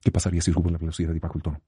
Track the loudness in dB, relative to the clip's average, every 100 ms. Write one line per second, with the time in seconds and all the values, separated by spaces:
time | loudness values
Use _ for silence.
0 | 4 2 0 0 2 2 2 0 -4 -2
1 | -2 -2 -4 -4 -4 -6